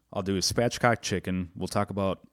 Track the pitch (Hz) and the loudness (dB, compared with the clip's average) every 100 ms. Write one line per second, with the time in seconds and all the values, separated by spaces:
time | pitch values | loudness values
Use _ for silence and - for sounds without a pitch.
0 | _ - 92 98 - - 120 - 123 113 | _ -4 0 0 0 2 2 4 2 2
1 | - 92 95 92 87 - 92 104 101 101 | 0 -4 -2 -4 -4 -6 -2 0 -2 0
2 | 95 87 - | -2 -2 -8